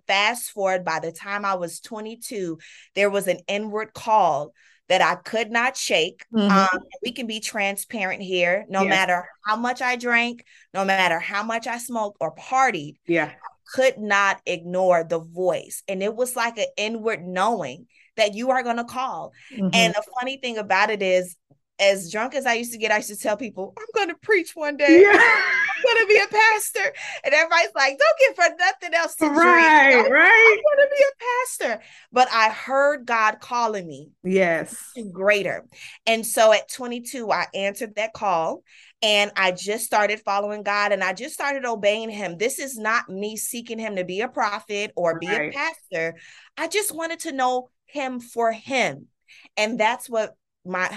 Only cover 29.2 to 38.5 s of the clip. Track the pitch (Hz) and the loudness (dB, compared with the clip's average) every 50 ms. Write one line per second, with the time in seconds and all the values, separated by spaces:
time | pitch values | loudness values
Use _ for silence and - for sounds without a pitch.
29.2 | 320 302 285 320 339 349 349 339 330 320 311 302 269 269 262 240 220 220 254 302 | -2 0 4 4 6 6 8 8 8 8 8 8 8 8 6 6 4 4 4 6
30.2 | 330 381 453 440 453 440 427 427 - 605 587 554 571 554 554 571 554 554 539 - | 6 6 8 8 8 6 6 6 4 2 4 4 4 4 4 4 4 2 2 -2
31.2 | 466 494 480 494 508 494 - - 392 254 220 220 - - - - - _ - 247 | -6 -4 -2 -2 -4 -6 -6 -6 -4 -4 -4 -6 -10 -16 -20 -20 -20 _ 2 2
32.2 | 254 254 220 226 220 220 220 - - 240 262 277 277 285 294 277 240 240 233 226 | 2 4 4 2 2 2 2 -2 -6 -2 0 2 2 2 2 0 -4 -4 0 2
33.2 | 214 214 214 220 - - 247 240 233 220 214 202 175 160 143 131 151 - _ _ | 2 0 0 -2 -8 -8 -4 -2 -2 -2 -2 -6 -8 -10 -14 -16 -18 -20 _ _
34.2 | - 185 185 196 185 170 165 156 - - 233 - - - - 247 220 196 175 180 | -6 -2 2 2 2 2 2 -2 -4 -6 -12 -16 -18 -16 -14 -14 -14 -12 -8 -2
35.2 | 190 202 208 202 185 165 113 85 - _ _ - - - - - _ 226 226 226 | 2 2 2 2 0 -4 -8 -8 -12 _ _ -20 -20 -20 -20 -6 _ -2 0 0
36.2 | 220 233 - 247 226 220 214 202 - - - - 254 240 240 240 240 - - 254 | -2 -4 2 4 6 6 6 4 2 -4 -10 -10 -8 -8 -8 -8 -10 -10 -10 -8
37.2 | 233 202 160 175 - - - 196 196 196 202 - 247 214 208 208 214 220 220 - | -4 -2 -2 -2 -2 -4 -6 -6 -6 -4 -6 -6 -10 -10 -6 -6 -6 -6 -6 -4
38.2 | 226 202 175 165 160 180 | -2 0 0 0 0 -2